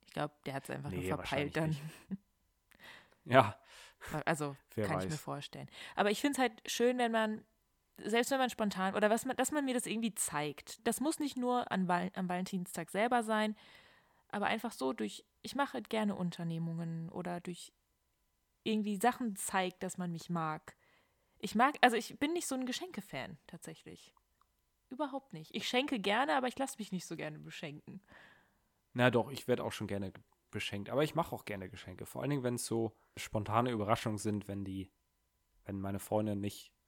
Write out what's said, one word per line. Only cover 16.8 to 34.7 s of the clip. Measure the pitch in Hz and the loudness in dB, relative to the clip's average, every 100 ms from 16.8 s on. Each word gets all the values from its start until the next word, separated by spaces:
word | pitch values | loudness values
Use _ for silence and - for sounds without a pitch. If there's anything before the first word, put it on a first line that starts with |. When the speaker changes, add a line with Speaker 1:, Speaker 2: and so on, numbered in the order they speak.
| 165 165 165 | -4 -6 -6
Speaker 1:
oder | - 175 175 | -6 -4 -4
durch | 180 175 - _ _ _ _ _ _ _ _ _ | -6 -10 -12 _ _ _ _ _ _ _ _ _
irgendwie | - 220 208 196 | 0 2 2 4
Sachen | 233 247 240 190 | 4 4 -2 -4
zeigt, | - 190 185 - | -2 0 0 -2
dass | 185 - | -6 -4
man | 180 | -4
mich | 165 - | -4 -2
mag. | 175 156 156 - - _ _ _ _ _ - | -2 0 -4 -10 -20 _ _ _ _ _ -10
Ich | 202 | -2
mag, | 208 262 294 | 4 4 8
also | 254 233 | 8 6
ich | - - | -2 -2
bin | 294 | 0
nicht | 349 - | 0 -2
so | |
ein | 262 254 | -2 -2
Geschenke-Fan, | 240 359 262 - 139 117 143 - | -4 -6 -10 -8 -8 -8 -10 -16
tatsächlich. | 170 - 160 - 175 - _ _ _ _ _ _ _ - | -14 -14 -14 -16 -18 -20 _ _ _ _ _ _ _ -14
Überhaupt | 254 294 269 - | -6 -4 -4 -10
nicht. | 160 156 | -14 -8
Ich | 226 - | -6 0
schenke | 247 285 254 | 2 2 0
gerne, | 196 214 285 285 | 2 2 4 2
aber | 247 | 0
ich | - | -2
lass | 269 - | -4 -4
mich | 202 | -6
nicht | 185 - | -6 -6
so | 160 | -6
gerne | 151 151 | -6 -8
beschenken. | 156 - 160 147 - 190 _ - - - _ _ _ _ _ | -12 -10 -10 -12 -14 -16 _ -20 -20 -20 _ _ _ _ _
Speaker 2:
Na | 123 123 | 4 6
doch, | 117 113 | 6 0
ich | 131 - | -4 0
werd | 123 | 0
auch | 113 | 0
schon | - 101 | -4 -4
gerne | 101 95 98 _ _ _ | -4 -4 -10 _ _ _
beschenkt. | 107 - 101 98 | -6 -6 -6 -2
Aber | 123 | 0
ich | 151 | 2
mach | 156 147 | 0 -2
auch | 117 | -4
gerne | - 101 95 | -6 -8 -8
Geschenke. | 101 - 92 - | -12 -14 -12 -10
Vor | 127 | -4
allen | 131 | -2
Dingen, | 143 | 0
wenn's | 123 120 - | 0 -2 0
so | 113 113 - _ - | 0 0 -4 _ -12
spontane | - 110 101 110 123 | -4 -2 2 4 4
Überraschungen | 113 101 117 117 104 | 2 2 2 2 -2
sind, | 107 104 101 | 0 -2 -2
wenn | 101 | -6
die, | 95 | -6